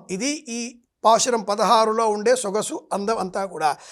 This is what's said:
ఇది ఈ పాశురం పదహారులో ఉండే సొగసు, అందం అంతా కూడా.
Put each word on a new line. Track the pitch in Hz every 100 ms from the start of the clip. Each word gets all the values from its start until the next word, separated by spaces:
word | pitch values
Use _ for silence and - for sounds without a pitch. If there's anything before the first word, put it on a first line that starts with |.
| -
ఇది | 185 262 302 -
ఈ | 233 233 254 _ _
పాశురం | 208 226 262 233
పదహారులో | 196 208 196 226 220 220 226
ఉండే | 208 208 254
సొగసు, | 202 202 196 311 -
అందం | 196 202 226
అంతా | 190 196
కూడా. | 196 170 156 139 -